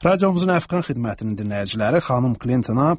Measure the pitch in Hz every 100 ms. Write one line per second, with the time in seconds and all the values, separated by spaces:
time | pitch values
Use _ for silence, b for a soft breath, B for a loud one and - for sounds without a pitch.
0 | 170 190 196 175 185 175 - 175 160 120
1 | 113 101 110 101 104 101 98 110 107 165
2 | - 123 127 113 120 127 113 120 151